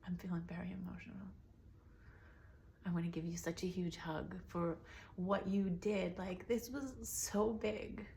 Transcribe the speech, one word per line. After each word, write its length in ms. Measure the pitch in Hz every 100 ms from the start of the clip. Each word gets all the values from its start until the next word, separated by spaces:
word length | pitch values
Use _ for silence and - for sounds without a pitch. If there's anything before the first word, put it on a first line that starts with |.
| -
I'm 100 | 180
feeling 260 | 190 175 165
very 240 | 175 180
emotional. 540 | 185 180 - - - 190 - - - - - - - - - - - - - - - -
I 40 |
wanna 180 | 175 170
give 160 | 170
you 120 | 165 170
such 260 | - 170
a 40 | 185
huge 300 | 185 175 165
hug 380 | 165 156 - 185 -
for 280 | 175 170 165 - - - -
what 300 | 180 196 -
you 180 | 196
did. 540 | 196 175 208 208 180 180
Like, 300 | 185 185 -
this 220 | 233 -
was 220 | 262 277 247
so 480 | 226 - - 202 214
big. 560 | 220 214 214 - 202 208